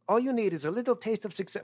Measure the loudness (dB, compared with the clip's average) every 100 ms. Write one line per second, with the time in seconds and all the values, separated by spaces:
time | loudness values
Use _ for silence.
0 | 0 2 2 2 2 0 -2 -2 0 0
1 | 0 -2 -2 -6 -6 -6